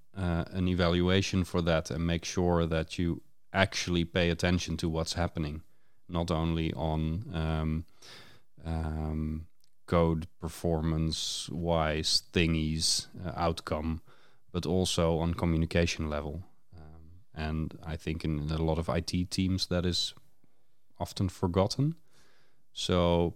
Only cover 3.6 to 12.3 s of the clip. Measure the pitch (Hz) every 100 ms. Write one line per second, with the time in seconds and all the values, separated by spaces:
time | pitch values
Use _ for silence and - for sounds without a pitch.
3.6 | 95 - - 87 85 92 85 82 87 87
4.6 | - 82 87 80 80 - 85 - 76 78
5.6 | - - - - - 87 85 80 82 80
6.6 | 80 - 78 78 78 82 127 82 80 80
7.6 | 78 78 - - - - - - - -
8.6 | 82 82 80 78 78 78 78 78 80 -
9.6 | - - - 87 82 80 80 - 82 -
10.6 | 87 80 80 80 80 78 - - - 85
11.6 | 85 82 78 78 78 - -